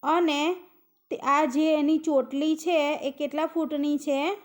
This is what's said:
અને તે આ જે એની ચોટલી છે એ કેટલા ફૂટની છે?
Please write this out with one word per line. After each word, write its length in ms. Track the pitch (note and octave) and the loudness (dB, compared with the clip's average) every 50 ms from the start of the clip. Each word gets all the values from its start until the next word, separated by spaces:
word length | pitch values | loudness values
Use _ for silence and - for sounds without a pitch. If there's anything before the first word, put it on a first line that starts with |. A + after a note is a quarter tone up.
| - | 0
અને 520 | C4+ D#4 F4 F4 D#4+ D4 C#4+ D4 E4 F#4 F4+ - - _ _ _ _ _ _ _ _ | 2 2 2 2 2 2 2 0 0 -2 -4 -8 -20 _ _ _ _ _ _ _ _
તે 80 | - - | -10 -6
આ 280 | - C4+ C#4 D4 D#4 | 0 0 2 2 2
જે 280 | D4+ A#3+ C#4+ D#4 D#4+ D#4 | 2 2 2 2 2 2
એની 240 | D4+ C#4+ D4 D#4+ D#4 | 2 2 2 2 2
ચોટલી 600 | D#4 E4 D4+ C4+ B3 - - C#4 D4 D#4 D#4+ D#4 | 2 2 2 2 0 0 -2 -2 0 0 0 -2
છે 420 | - E4+ F4 D#4+ D4 C#4+ D4+ - | 0 0 0 2 2 0 -2 -2
એ 100 | - C#4 | -4 -6
કેટલા 340 | C4+ - D4 C#4 C#4 D4+ D#4 | -4 -4 -6 -4 -2 -2 -4
ફૂટની 520 | D#4+ - E4 D#4+ D#4 D#4 C#4+ C#4+ D4 D4 C#4+ | -2 -2 -4 -4 -2 -2 -2 -2 0 -2 -2
છે? 380 | - D4+ C#4 C4+ C#4+ E4+ G4+ G#4 | -2 -2 -2 0 0 -2 -4 -6